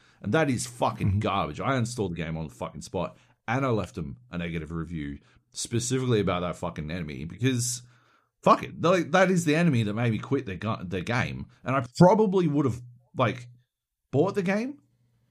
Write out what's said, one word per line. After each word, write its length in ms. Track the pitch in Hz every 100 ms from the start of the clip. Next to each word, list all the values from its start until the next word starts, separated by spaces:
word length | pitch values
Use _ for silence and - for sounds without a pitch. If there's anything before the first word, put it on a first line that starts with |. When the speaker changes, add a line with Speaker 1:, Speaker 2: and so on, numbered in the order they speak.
| _ _
Speaker 1:
And 100 | 104
that 160 | 156 147
is 160 | 117 -
fucking 420 | - 127 - 110
Speaker 2:
Mm-hmm. 100 | 101
Speaker 1:
garbage. 400 | 107 98 76 78
I 100 | 104
uninstalled 400 | 135 110 - 98
the 60 | 85
game 140 | 80 80
on 100 | 78
the 80 |
fucking 280 | - 85 76
spot 340 | - 92 80 - _ _ -
and 160 | 127
I 60 | 135
left 260 | 110 87 -
him 200 | 71 62 -
a 60 | 87
negative 340 | 85 82 76
review 480 | 82 80 82 71 69 _ _ _
specifically 680 | - - 117 123 131 127 110
about 200 | 92 90
that 160 | 87 87
fucking 340 | 85 82 76
enemy 340 | 90 76 67
because, 580 | 82 90 127 123 120 - - _ _ _ _ _
fuck 200 | - 233
it, 200 | - -
th-, 240 | 165 185 135
that 200 | 190 185
is 160 | 180 165
the 100 | 156
enemy 260 | 175 120
that 100 | 104
made 180 | 107 120
me 60 | 107
quit 260 | - 139
their 120 | - 87
gu-, 280 | 107 -
their 160 | 90 95
game. 460 | 87 117 78 64 - _
And 100 | -
I 100 | 135 123 -
probably 480 | 180 214 214 190 170
would 200 | 143 135
have, 140 | - - - _ -
like, 320 | 117 90 - - _ _ _ _ _
bought 220 | 131 185
the 80 | 196
game, 360 | 180 208 262 285 _ _ _ _ _